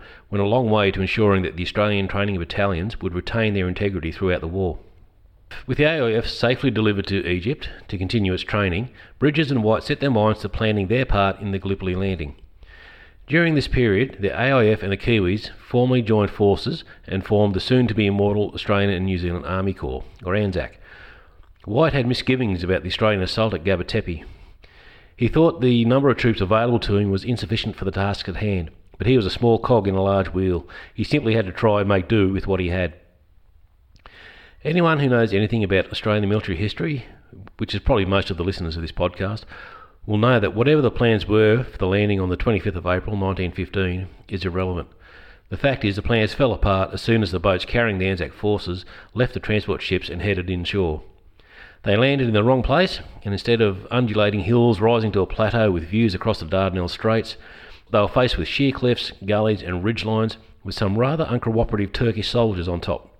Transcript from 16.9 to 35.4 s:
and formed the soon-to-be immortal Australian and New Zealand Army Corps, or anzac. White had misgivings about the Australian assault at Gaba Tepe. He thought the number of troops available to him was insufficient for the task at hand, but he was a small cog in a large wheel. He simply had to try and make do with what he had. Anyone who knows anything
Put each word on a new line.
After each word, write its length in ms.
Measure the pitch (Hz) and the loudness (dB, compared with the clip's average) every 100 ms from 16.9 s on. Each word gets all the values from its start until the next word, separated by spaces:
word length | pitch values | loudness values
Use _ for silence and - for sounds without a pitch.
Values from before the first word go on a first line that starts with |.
| - - | -20 -8
and 180 | 95 | -6
formed 300 | - 104 104 | 0 2 2
the 60 | 92 | 0
soon-to-be 460 | - 127 120 107 101 | 2 2 2 2 2
immortal 440 | 101 101 104 101 | 2 2 0 -2
Australian 380 | - - 101 101 | -4 -2 0 2
and 160 | 92 95 | 0 -2
New 120 | 92 | -2
Zealand 280 | 87 87 - | -2 -4 -4
Army 260 | 95 98 | -4 -2
Corps, 320 | 95 67 64 - - | -4 -6 -8 -10 -12
or 100 | 87 | -4
anzac. 440 | 101 104 87 73 - - - - - - - - - | -2 0 -2 -6 -10 -20 -20 -20 -20 -20 -20 -20 -18
White 280 | - 110 160 | -4 0 2
had 140 | 135 120 | 2 0
misgivings 580 | 123 - 127 117 90 | 0 0 0 0 -2
about 180 | 87 92 | 0 -2
the 60 | 87 | -2
Australian 340 | - 110 104 | -2 0 0
assault 320 | 92 - 110 | -2 -2 -2
at 100 | 95 | -2
Gaba 200 | 85 92 | -2 -2
Tepe. 400 | 90 110 95 80 - - - - - - - - - - | -2 -4 -4 -8 -12 -20 -20 -20 -20 -20 -20 -20 -20 -4
He 120 | 120 | 0
thought 320 | 156 165 165 | 4 2 4
the 240 | 127 120 | 2 4
number 260 | 117 131 139 | 4 4 4
of 60 | 117 | 2
troops 240 | 120 107 | 2 0
available 400 | 95 110 120 120 | 2 2 2 0
to 160 | - 101 | 2 0
him 140 | 104 | 2
was 140 | 98 | -2
insufficient 520 | - 117 98 110 110 - | -2 -4 -4 -4 -4 -6
for 80 | |
the 80 | 95 | -6
task 360 | 95 98 101 - | -2 -2 -4 -6
at 80 | 82 | -4
hand, 340 | 107 95 80 - - - | -2 -2 -4 -10 -18 -4
but 80 | 104 | 2
he 100 | 127 | 4
was 100 | 95 | 2
a 40 | |
small 280 | - 120 110 | 0 2 2
cog 280 | - 120 98 | 4 2 2
in 80 | |
a 80 | 95 | 2
large 260 | 95 98 92 | 2 2 0
wheel. 400 | 90 95 85 - - - | -2 0 -2 -6 -16 -12
He 120 | - | -8
simply 300 | 107 147 110 | -2 0 2
had 120 | 110 92 | 0 0
to 60 | |
try 280 | 87 110 104 | 0 2 2
and 80 | 98 | 2
make 200 | 98 87 | 2 2
do 240 | 113 95 | 2 2
with 160 | 95 98 | 2 -2
what 120 | 92 | -2
he 80 | 90 | 0
had. 260 | 90 87 - _ _ _ _ _ - _ _ _ - - - - - - - | -2 -2 -6 _ _ _ _ _ -20 _ _ _ -20 -20 -20 -20 -20 -20 -10
Anyone 340 | - 175 165 156 | -2 2 2 2
who 100 | 139 | 2
knows 240 | 123 113 | 4 2
anything 300 | 98 | 2